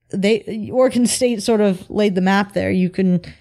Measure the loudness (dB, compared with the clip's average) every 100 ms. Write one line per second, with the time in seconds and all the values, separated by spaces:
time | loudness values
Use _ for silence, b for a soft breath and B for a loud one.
0 | _ -4 0 0 -2 -10 -6 0 2 2
1 | 0 0 0 0 0 2 2 0 -4 0
2 | 0 2 2 2 0 -2 -2 0 0 0
3 | 0 0 B B